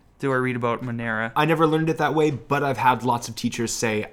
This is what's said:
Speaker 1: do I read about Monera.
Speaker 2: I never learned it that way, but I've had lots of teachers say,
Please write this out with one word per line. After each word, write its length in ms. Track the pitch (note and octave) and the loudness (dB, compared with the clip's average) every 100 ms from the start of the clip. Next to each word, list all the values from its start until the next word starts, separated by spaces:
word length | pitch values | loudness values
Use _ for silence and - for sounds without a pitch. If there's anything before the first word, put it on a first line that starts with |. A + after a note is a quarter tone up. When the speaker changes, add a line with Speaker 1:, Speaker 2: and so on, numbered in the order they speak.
| _ _ | _ _
Speaker 1:
do 120 | C#3 | 0
I 40 | C3 | 0
read 200 | B2+ B2 | 0 0
about 280 | A#2+ A#2 | -2 -2
Monera. 480 | B2 A#2 A#2 A2 A2+ - | -4 -6 -4 -2 -2 0
Speaker 2:
I 100 | D3+ | 2
never 200 | D#3 D#3+ | 4 4
learned 240 | D#3 D#3+ | 4 0
it 80 | D#3 | 0
that 160 | C#3+ | 0
way, 160 | D3+ D#3 | 2 2
but 320 | C3+ - C#3+ | 0 -2 -2
I've 140 | C#3+ C3 | 0 2
had 260 | C3 B2 | 2 2
lots 260 | A#2+ A#2+ A#2+ | 0 -2 -4
of 60 | A2 | -6
teachers 360 | A#2+ - A2+ | -4 -2 -4
say, 360 | - A#2 G#2+ - | -2 -2 -2 -4